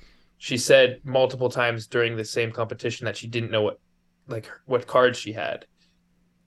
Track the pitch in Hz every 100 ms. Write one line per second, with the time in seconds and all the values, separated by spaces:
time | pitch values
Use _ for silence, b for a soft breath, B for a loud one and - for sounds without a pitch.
0 | b b b _ - 127 - 135 127 -
1 | 139 131 127 127 123 131 120 117 110 123
2 | 117 113 107 123 113 117 110 120 120 -
3 | 113 101 117 117 113 107 104 - _ _
4 | _ _ - 113 - - - 123 - 127
5 | 127 123 104 104 78 - - _ _ _
6 | _ _ _ _